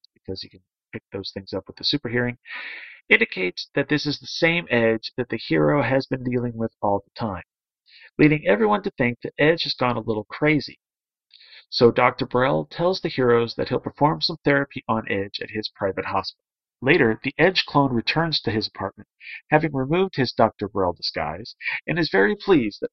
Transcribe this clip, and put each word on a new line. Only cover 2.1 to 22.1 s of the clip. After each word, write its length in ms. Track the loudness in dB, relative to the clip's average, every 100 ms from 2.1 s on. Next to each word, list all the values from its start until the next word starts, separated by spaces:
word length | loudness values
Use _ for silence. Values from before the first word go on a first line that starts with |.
| -2 -2 -6 -14 -14 -12 -14 -18 -20 0
indicates 600 | 2 2 -2 -6 -6 -4 -4
that 140 | 0
this 160 | 0 0
is 120 | -6
the 60 | -10
same 400 | 0 2 2 0
Edge 400 | 2 4 2 -4 -8
that 120 | -6
the 80 | -6
hero 460 | 0 2 4 2
has 240 | 2 0 -2
been 160 | -4
dealing 300 | -2 -2 -2 -4
with 160 | -6 -4
all 220 | -2 -2 -4
the 140 | -8
time, 240 | -6 -6 -12 _ _ _ _ -20 -12 2
leading 300 | 4 4 0
everyone 340 | 2 2 0
to 80 | -4 -2
think 220 | -2 -2
that 120 | -8 0
Edge 260 | 2 2
has 100 | -4
gone 240 | -2 -2 -2
a 40 |
little 240 | -4 -6 -6
crazy. 540 | -2 2 2 -2 -14 _ _ _ _ _ _ -20 -20 _
So 220 | 4 6
Doctor 340 | 6 2 2 -2
Burrell 400 | 0 2 0 -4
tells 300 | -2 0 0
the 80 | -2
heroes 460 | 2 4 4 2 -4
that 140 | -2
he'll 100 | -2
perform 420 | -4 0 0 2
some 160 | -2 0 2
therapy 380 | 2 0 -8 -4
on 160 | -4 -2
Edge 300 | -4 -4 -8
at 80 | -8
his 180 | -8 -8 -4
private 300 | -4 -2 -4
hospital. 360 | -4 -4 -12 _ _ _ _
Later, 380 | 2 4 4 2
the 100 | -4 2
Edge 280 | 2 2 0
clone 260 | 2 2
returns 500 | 0 0 -2 -2 -2
to 100 | -2
his 160 | -2 -4
apartment, 400 | -6 -8 -8 -20 _ -18 -18 0
having 240 | 0 0
removed 420 | -2 0 0 0 0
his 180 | -2
Doctor 340 | 2 0 0 -6
Burrell 260 | -2 -2
disguise, 600 | -2 -8 -6 -6 -8 -14 -10 -8 -6 -4
and 100 | -2
is 120 | 0